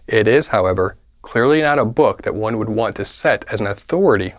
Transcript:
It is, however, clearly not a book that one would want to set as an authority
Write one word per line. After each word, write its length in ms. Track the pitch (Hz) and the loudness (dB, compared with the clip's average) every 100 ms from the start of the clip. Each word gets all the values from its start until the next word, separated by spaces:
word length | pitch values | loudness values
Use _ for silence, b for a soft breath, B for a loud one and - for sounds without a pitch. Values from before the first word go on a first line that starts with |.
| - | -4
It 200 | 110 107 | 0 4
is, 200 | 131 151 | 4 2
however, 500 | 107 92 92 92 - _ _ | 0 2 0 -2 -4 _ _
clearly 400 | - 117 127 151 | -6 0 2 4
not 160 | 151 143 | 2 2
a 80 | 117 | 0
book 380 | 120 135 98 | 0 -2 -2
that 100 | - | -4
one 240 | 95 107 113 | -4 -4 -4
would 120 | 107 | -4
want 260 | 107 110 98 | -2 -2 -4
to 100 | 101 | -6
set 400 | - 160 110 - | -2 0 0 -2
as 80 | 107 | -4
an 80 | 101 | -4
authority 640 | 104 - 170 190 104 92 | -6 -4 0 2 2 0